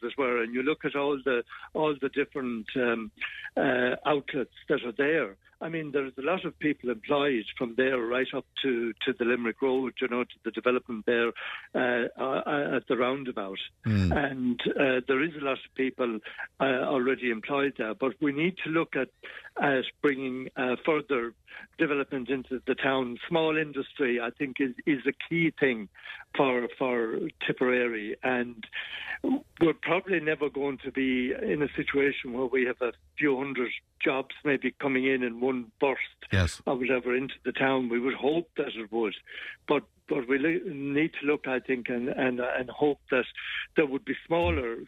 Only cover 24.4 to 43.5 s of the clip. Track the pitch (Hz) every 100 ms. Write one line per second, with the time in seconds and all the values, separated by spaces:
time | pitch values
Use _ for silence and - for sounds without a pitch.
24.4 | 139 123 135 123 - 139 135 127 - 170
25.4 | 160 - 135 113 98 - - - - -
26.4 | 135 123 117 - 131 123 113 131 - -
27.4 | - 135 127 127 120 113 104 - 127 123
28.4 | 120 113 - - - - - - - 269
29.4 | - - 165 147 - 175 196 180 151 156
30.4 | 147 135 143 131 135 131 131 127 123 -
31.4 | 120 160 139 - - 139 139 131 135 120
32.4 | 131 131 123 123 120 - _ - 147 131
33.4 | 139 127 120 - _ - 160 135 135 -
34.4 | 151 131 127 - 143 131 131 131 123 117
35.4 | 127 131 113 - 143 123 - - - 98
36.4 | 85 - - 131 127 127 123 123 135 -
37.4 | 127 - 135 135 123 117 127 107 131 160
38.4 | 170 - 139 110 107 113 110 - - -
39.4 | - - - 147 - _ - 147 120 135
40.4 | 156 170 185 143 139 143 160 - 143 151
41.4 | 139 127 - 127 113 123 123 - 131 123
42.4 | 127 143 127 113 151 139 - 131 113 -
43.4 | -